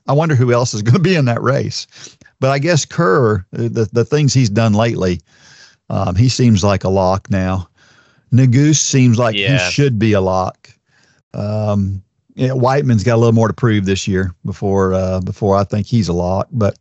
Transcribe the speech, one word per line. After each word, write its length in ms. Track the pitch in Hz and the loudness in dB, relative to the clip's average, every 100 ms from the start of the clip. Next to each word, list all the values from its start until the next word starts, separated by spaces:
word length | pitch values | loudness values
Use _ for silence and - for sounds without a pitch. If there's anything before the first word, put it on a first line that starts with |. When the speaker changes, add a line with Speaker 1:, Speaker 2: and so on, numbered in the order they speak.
| - | -2
Speaker 1:
I 60 | |
wonder 220 | 139 165 139 | 0 0 0
who 160 | 123 | 2
else 200 | 120 123 | 2 0
is 80 | 107 | -4
gonna 160 | 104 123 | 0 2
be 160 | 180 175 | 2 0
in 100 | 127 | 0
that 160 | 117 | -2
race." 440 | - 135 - - - - - _ - - | -2 -2 -4 -8 -14 -20 -20 _ -20 -4
But 120 | 135 | -2
I 80 | 139 | -2
guess 260 | 151 160 - | 0 -2 -2
Kerr, 580 | - 175 175 117 104 - | -2 0 2 2 0 -4
the, 380 | - 117 117 110 | -8 -6 -2 -2
the 140 | 120 113 | -2 -2
things 280 | 147 143 | 0 2
he's 160 | 135 117 | 2 0
done 240 | 101 113 | 0 0
lately, 480 | 104 117 110 92 87 _ _ _ - - _ - | 2 0 0 -2 -4 _ _ _ -20 -20 _ -8
um, 240 | 101 95 90 | -6 -4 0
he 140 | 127 | 0
seems 340 | - 123 104 | 2 2 4
like 200 | 101 95 | 2 0
a 60 | 92 | 0
lock 400 | 98 92 95 - | 0 0 0 -2
now. 400 | 98 92 95 90 _ _ _ _ _ - | -2 -2 -4 -8 _ _ _ _ _ -2
Naguse 460 | 120 131 127 147 147 | 2 4 4 2 2
seems 400 | - 139 127 113 | 0 2 2 2
like 160 | 120 104 | 0 0
Speaker 2:
Yeah. 200 | 98 92 | 0 0
Speaker 1:
he 80 | 90 | 0
should 280 | 117 143 110 | 0 0 2
be 140 | 113 | 0
a 80 | 101 | 2
lock. 480 | 95 92 92 - - _ _ _ _ _ _ 113 | 0 -2 -4 -8 -20 _ _ _ _ _ _ -10
Um, 680 | 104 107 107 104 98 95 - _ _ | -6 -4 -2 -2 -2 -4 -12 _ _
yeah, 200 | - 131 | -4 -4
Whiteman's 500 | 131 123 139 143 120 | 0 0 0 2 0
got 120 | 120 117 | 2 2
a 20 | |
little 160 | 117 | 4
more 140 | 113 110 | 4 2
to 60 | |
prove 320 | - 120 107 98 | 0 0 0 0
this 220 | 95 - | -2 -2
year 260 | 92 95 - - | -2 -2 -6 -10
before, 480 | 92 104 98 95 | -6 -2 0 0
uh, 280 | 92 95 92 | 0 -2 -4
before 340 | 92 98 104 98 | -6 -4 0 0
I 80 | |
think 220 | 101 107 98 | 0 -4 -2
he's 200 | 120 90 | -2 0
a 60 | |
lock. 340 | 87 87 95 - | -2 -2 -4 -4
But 260 | 117 101 - | -2 -4 -4